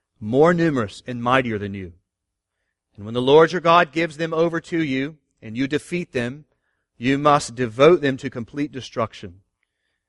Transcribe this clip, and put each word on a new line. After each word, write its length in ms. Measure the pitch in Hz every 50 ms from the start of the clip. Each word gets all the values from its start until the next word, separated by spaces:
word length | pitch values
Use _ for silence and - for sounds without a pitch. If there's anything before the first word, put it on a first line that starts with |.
| _ _ _ _
more 340 | 110 107 120 135 156 170 180
numerous 480 | 165 170 165 147 131 110 98 - - -
and 160 | - 123 120
mightier 360 | 120 120 127 135 131 117 110 101
than 160 | 101 101 98
you. 180 | 98 92 85 85 _ _ _ _ _ _ _ _ _ _ _ _ _ _ _ _ _ _ _ _
And 80 | - 101
when 100 | 107 117
the 80 | 123
Lord 300 | 127 131 143 156 165 156
your 80 | 170 180
God 320 | 151 165 165 175 175 156
gives 240 | 131 165 170 165 143
them 180 | 147 165 160 165
over 260 | 160 165 170 165 165
to 220 | - - 175 165
you, 360 | 160 143 131 131 135 151 160 _ _ _ _ _
and 160 | - 110 110
you 120 | 120 139 135
defeat 440 | 147 143 - - 175 175 175 -
them, 340 | - 127 120 120 135 151 151 _ _ _ _ _ _ _ _ _ _
you 200 | - 117 131 139
must 380 | 139 147 151 143 147 - - 120
devote 460 | 120 127 113 107 120 139 160 180 156
them 160 | 143 139 135
to 120 | 127 - 127
complete 440 | - 127 113 - - 147 147 143
destruction. 680 | - 131 110 - - 127 113 107 - - - 95 87 98 _ _ _ _ _ _ _ _ _ _ _ _ _